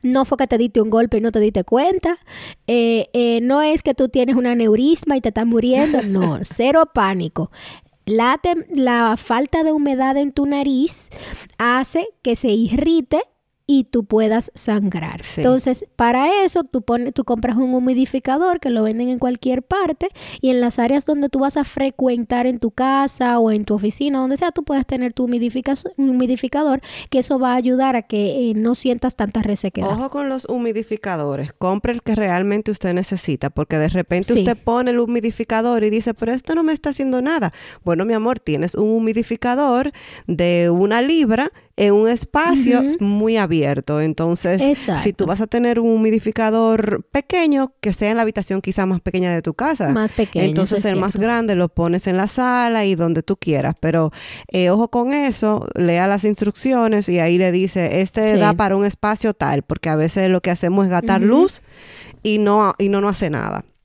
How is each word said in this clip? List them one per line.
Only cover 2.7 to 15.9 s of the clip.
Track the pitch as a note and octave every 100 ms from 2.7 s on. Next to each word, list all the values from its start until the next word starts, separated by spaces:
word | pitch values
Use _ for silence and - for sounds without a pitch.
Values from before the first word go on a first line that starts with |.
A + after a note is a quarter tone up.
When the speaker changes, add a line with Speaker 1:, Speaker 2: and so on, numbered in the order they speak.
| A#3+ A#3 A3+ -
Speaker 1:
eh, | B3 A#3+ A#3
no | A#3+ C#4
es | D4+ D#4
que | -
tú | C4 C4
tienes | C4+ B3
un | B3+ B3
aneurisma | A#3+ A3+ A3 C4+ E4 - C4+
y |
te | A3+
estás | G#3+ A#3
muriendo. | A#3 A#3+ B3+ D4+ D4
No, | G#3+ F#3+ F3+ D3
Speaker 2:
<laughs> |
Speaker 1:
cero | - - B3 D#4+ D#4+
pánico. | - G3 F#3 E3 - E3 - - - _ _
La | - A3 A#3+ D4+
tem-, | F4+ E4+ -
la | C#4+ B3+ A#3+ A#3 G#3+
falta | - A#3 D4 E4
de | D#4
humedad | D#4 C#4+ C4 C4 C4+
en | C#4+
tu | C4+ C#4+
nariz | C#4+ C#4 C4 D#4 - - - - - - -
hace | A#3 B3 C4+ E4 G#4 _
que | -
se | A3+ B3+
irrite | G#3 A3+ - D4+ E4 B3+ D#4 A#4+ _ _ _
y | - C#4
tú | - A#3+
puedas | G#3 G#3+ A3 A3 - -
sangrar. | - G#3 G3 F3 D#3+ -
Speaker 2:
Sí. | - -
Speaker 1:
Entonces, | B3 C4 C4 B3+ -